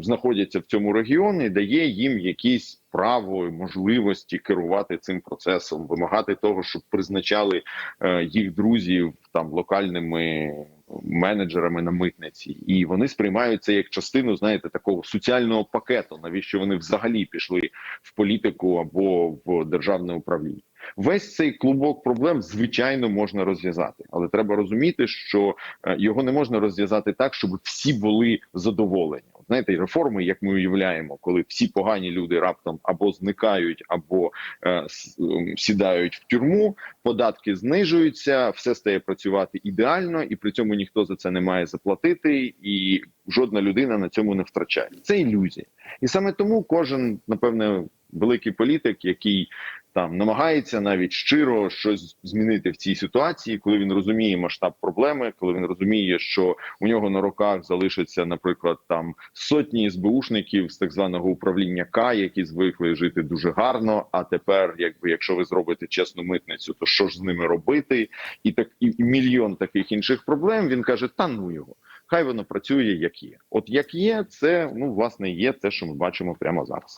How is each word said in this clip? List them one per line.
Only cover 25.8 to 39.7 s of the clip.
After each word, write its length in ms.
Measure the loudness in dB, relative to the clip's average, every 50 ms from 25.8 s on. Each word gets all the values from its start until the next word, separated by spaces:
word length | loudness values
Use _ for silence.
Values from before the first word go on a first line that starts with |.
е, 140 | -4 -4 -2 0
його 240 | 2 0 2 2
не 100 | 0 0
можна 280 | 2 0 0 2 0 0
розв'язати 520 | 0 0 0 0 0 0 0 0 0 0
так, 220 | 0 0 0 -2 -2
щоб 160 | -2 -4 -2 -4 -4
всі 300 | -8 -10 -8 -4 0 0
були 460 | 0 2 2 2 4 4 4 4 2 0 -4 _ -8
задоволені. 680 | -4 -2 -2 0 2 0 2 2 0 0 0 -4 -8 -12 _
От 100 | _ -12 -4
знаєте, 300 | -2 -2 0 2 2 0
реформи, 480 | 0 0 0 0 0 0 0 0 0 0
як 180 | -2 -2 0
ми 100 | 0 0 2
уявляємо, 640 | 2 2 2 2 2 2 2 0 -2 -6 -8 -10 -6
коли 240 | -2 2 2 2 2 0
всі 180 | 0 0 0 0
погані 420 | 2 0 2 2 0 0 -2 -4
люди 300 | -2 -2 -2 0 0 2
раптом 380 | 2 0 -2 _ -6 -8 -8 -6
або 300 | -4 -4 -2 2 2 0
зникають, 680 | 0 0 -4 -4 -2 0 0 2 2 2 0 -2 -4 -6 -6 -4
або, 420 | -4 -4 -4 -2 0 0 0 0 -4 -6 -14 -14 -10 -4 -2
е, 200 | -2 -2 -2 -4 -6
с-, 340 | -12 -16 -18 -14 -8 -4
м, 340 | -2 -2 0 -2 -2 -4 -4
сідають 600 | -4 0 0 2 2 4 4 4 2 2 -2 -4
в 80 | -6 _ 0
тюрму, 460 | 0 2 2 4 4 4 4 2 0 -4 -14 -20 -12 _
податки 540 | -2 0 0 2 0 0 0 -2 -4 -4 -4
знижуються, 920 | -2 -2 0 0 2 2 4 4 4 4 4 2 -2 0 0 2 2 2 0
все 240 | -2 -2 -2 -2 -2
стає 260 | 0 0 0 0 0
працювати 600 | 0 -4 -6 -4 -2 0 0 0 0 -2 -4 -8 -6
ідеально, 580 | -4